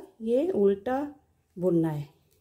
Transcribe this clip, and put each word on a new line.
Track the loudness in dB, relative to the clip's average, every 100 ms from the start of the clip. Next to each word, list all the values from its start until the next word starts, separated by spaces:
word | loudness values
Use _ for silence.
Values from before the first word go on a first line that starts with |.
| -6 -8
ये | 0 0 0
उल्टा | 2 2 2 -2 -4 -6 -12 _ _ _ -4
बुनना | 0 2 2
है। | -2 -10 _ _ _